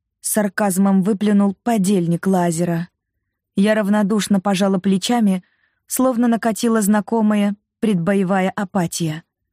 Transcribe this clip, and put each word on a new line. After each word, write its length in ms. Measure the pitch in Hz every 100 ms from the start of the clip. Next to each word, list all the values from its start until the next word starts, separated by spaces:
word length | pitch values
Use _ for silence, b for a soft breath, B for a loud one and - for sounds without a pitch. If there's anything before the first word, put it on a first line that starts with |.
| _ _
с 100 | -
сарказмом 720 | 220 202 - 208 180 196 190
выплюнул 520 | 185 196 208 202 202 196
подельник 640 | - 226 185 196 165 170 190
лазера. 640 | 190 175 165 175 165 170 _ _ _ _ _ _ -
Я 180 | 208
равнодушно 680 | 214 202 214 196 214 - 202
пожала 380 | 202 185 196 190
плечами, 680 | 196 190 - 240 208 185 - _ _ _ _
словно 420 | - 254 233 240
накатила 520 | 226 233 208 233 226
знакомая 760 | 202 214 202 233 214 214 202 202 _ _
предбоевая 680 | 277 175 165 196 180 196 185
апатия. 720 | - 202 196 165 - 165 156 - _ _